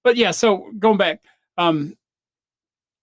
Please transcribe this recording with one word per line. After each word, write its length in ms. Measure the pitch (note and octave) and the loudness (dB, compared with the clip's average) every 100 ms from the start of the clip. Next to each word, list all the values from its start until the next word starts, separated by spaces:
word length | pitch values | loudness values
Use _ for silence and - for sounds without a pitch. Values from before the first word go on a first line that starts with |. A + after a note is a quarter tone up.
But 140 | B3 A#3+ | -2 0
yeah, 140 | G#3 | 0
so 400 | D#3+ A3+ F#3+ - A3 | 0 0 0 -4 -2
going 180 | G#3+ G#3 | 0 2
back, 240 | F#3 - _ _ _ - | 0 -4 _ _ _ -2
um, 380 | E3+ D#3+ D3 - _ _ _ _ _ _ _ _ _ _ | 0 0 -4 -12 _ _ _ _ _ _ _ _ _ _